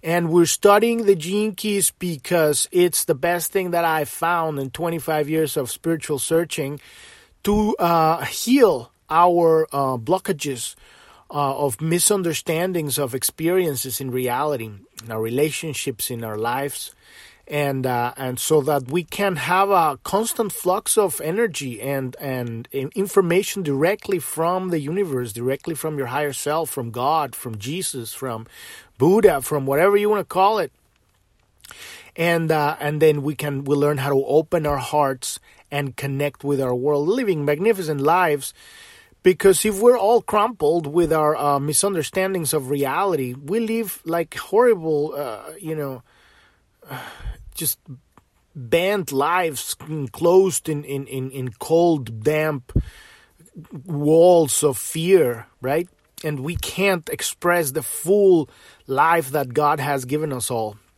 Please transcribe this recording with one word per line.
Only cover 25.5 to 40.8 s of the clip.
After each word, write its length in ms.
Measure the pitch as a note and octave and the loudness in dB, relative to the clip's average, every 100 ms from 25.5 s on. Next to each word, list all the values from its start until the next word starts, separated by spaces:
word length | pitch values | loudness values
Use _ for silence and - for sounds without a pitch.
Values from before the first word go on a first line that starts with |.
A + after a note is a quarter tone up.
| C#3 - | -4 -6
from 240 | D#3 D#3+ D3 | -6 -6 -6
your 100 | B2 | -4
higher 260 | C3+ D3 | -4 -4
self, 360 | C3+ D3 D#3 D#3+ | -4 -4 -2 -4
from 220 | - A#2 | -6 -8
God, 420 | A2+ C3+ D#3+ C#3 | -2 0 0 -2
from 240 | - B2 A2 | -8 -12 -10
Jesus, 560 | A2 F3+ - C3+ A2+ | -8 -6 -6 -8 -12
from 320 | - C3 A2+ A2+ - - - - - | -10 -8 -8 -10 -20 -20 -20 -20 2
Buddha, 440 | D3 G#3 G3+ C#3+ | 4 6 6 4
from 240 | - D3+ C3+ | -2 -2 0
whatever 300 | C#3+ F#3+ G3+ | 4 4 4
you 140 | G#3 | 2
wanna 160 | G#3 - | 0 0
call 340 | F#3 F#3+ A3 | 2 2 2
it. 140 | E3 _ _ _ _ _ _ _ _ _ - - - - - - | -4 _ _ _ _ _ _ _ _ _ -20 -20 -20 -20 -18 -2
And, 340 | E3+ E3+ D#3+ | 0 0 2
uh, 240 | D#3 D3 D3+ | 2 0 -2
and 200 | D3 D3+ | -4 4
then 220 | D#3 D3 | 4 4
we 120 | C#3 C#3+ | -2 -4
can, 280 | D3 C#3 | -6 -4
we 100 | C#3 C#3+ | 0 2
learn 240 | C#3+ D3 | 2 0
how 100 | C#3 | 0
to 160 | C3+ C3+ | 0 4
open 400 | D3 D#3+ F3 D3+ | 2 2 -2 0
our 140 | C#3+ | -2
hearts 600 | B2 D3+ C3+ C3 - - _ _ _ | 0 2 2 0 -8 -12 _ _ _
and 280 | C#3+ C#3 - | -6 -6 -6
connect 480 | C#3 C3+ D3 - C#3+ | -6 -2 -4 -4 -4
with 160 | C#3 | -2
our 120 | C3 | 0
world, 360 | B2 C#3 D3 D3+ | -2 0 0 0
living 340 | B3 A3 D#3+ | 0 0 0
magnificent 560 | C#3+ D3 G#3 G3 D#3+ C#3+ | 0 0 0 0 -2 0
lives. 540 | C#3 F3+ F3 D3 - - - - - - _ _ | 2 4 2 0 -4 -16 -20 -20 -20 -20 _ _
Because 440 | F#3 F#3 G3 F#3 G#3+ | 2 4 4 4 0
if 160 | G3 | 4
we're 160 | A#3+ B3+ | 4 6
all 220 | G3 A#3 | 4 2
crumpled 680 | - G#3 A3 A3+ D3 E3+ | 2 0 0 0 0 0